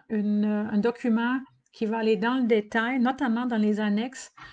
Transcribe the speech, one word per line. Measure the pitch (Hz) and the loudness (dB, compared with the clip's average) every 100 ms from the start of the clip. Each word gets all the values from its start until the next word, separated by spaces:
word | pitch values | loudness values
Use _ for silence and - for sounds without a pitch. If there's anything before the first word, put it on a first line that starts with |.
| - | -4
une, | 214 208 208 | -2 0 0
un | 214 208 220 214 | 0 0 0 0
document | 226 233 247 226 240 262 269 _ _ | 0 0 0 0 0 -2 -6 _ _
qui | - 220 | -6 -4
va | 226 | 0
aller | 220 208 | 2 2
dans | 233 | 2
le | 262 | 0
détail, | 233 220 208 226 233 262 | 2 2 2 -2 0 0
notamment | 240 269 262 226 247 | 0 0 0 0 0
dans | 220 | 0
les | 214 208 | 2 2
annexes, | 214 208 254 - - - - | 0 0 -2 -8 -18 -20 -20